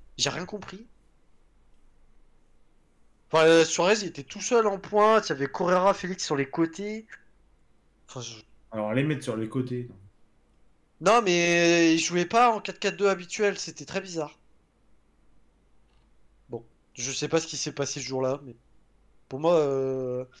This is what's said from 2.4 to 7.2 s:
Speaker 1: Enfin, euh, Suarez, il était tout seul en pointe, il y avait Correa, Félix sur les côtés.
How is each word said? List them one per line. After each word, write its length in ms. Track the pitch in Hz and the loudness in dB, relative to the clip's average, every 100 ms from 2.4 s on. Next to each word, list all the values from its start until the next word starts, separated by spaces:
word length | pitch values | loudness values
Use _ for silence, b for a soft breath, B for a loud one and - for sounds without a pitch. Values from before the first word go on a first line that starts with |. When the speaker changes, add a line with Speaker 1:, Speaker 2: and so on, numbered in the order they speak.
| _ _ _ _ _ _ _ _ _ | _ _ _ _ _ _ _ _ _
Speaker 1:
Enfin, 120 | 156 160 | 4 8
euh, 180 | 165 | 8
Suarez, 320 | 160 - 175 220 | 6 2 2 2
il 40 | 190 | -2
était 140 | - | -10
tout 180 | - 208 | -14 -10
seul 260 | - 240 214 | 0 2 2
en 100 | 196 | -2
pointe, 480 | - 208 214 220 208 | -2 2 4 4 2
il 20 | |
y 20 | |
avait 160 | 139 139 | -4 -4
Correa, 440 | - 175 180 196 | -2 0 2 2
Félix 320 | 185 180 185 | 0 -4 -8
sur 120 | - 143 | -4 -2
les 120 | 135 | -2
côtés. 560 | - 165 165 208 220 220 - | -2 -4 -4 -10 -10 -14 -20